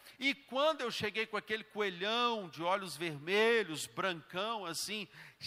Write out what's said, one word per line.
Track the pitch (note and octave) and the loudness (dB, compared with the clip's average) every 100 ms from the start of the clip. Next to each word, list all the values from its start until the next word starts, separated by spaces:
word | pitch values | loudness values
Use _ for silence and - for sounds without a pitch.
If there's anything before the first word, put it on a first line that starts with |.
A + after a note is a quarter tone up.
| - - | -20 -4
E | C4+ | -2
quando | - - B3+ D4+ D4+ | -2 -2 2 4 4
eu | A#3+ | 0
cheguei | - G#3+ G3 A3 | -2 -2 -2 -2
com | G#3 | -2
aquele | - A3 | -2 -4
coelhão | G3+ G#3 G3+ F3 G3 A#3 A#3+ A3+ F3+ | -4 -4 -2 -2 0 2 2 0 -4
de | C3+ | -4
olhos | E3+ G3 F#3+ | 0 0 -2
vermelhos, | C#3 E3+ D3 D3+ G3+ A3 A#3 F#3 D3 - | -6 -6 -4 2 4 6 6 2 -4 -6
brancão, | - F#3+ E3+ - F3 G#3+ A3+ F3 | -2 -2 -2 -6 -4 -2 -2 -4
assim, | D#3 - G#3+ F#3+ - - - | -4 -4 -6 -8 -14 -20 -10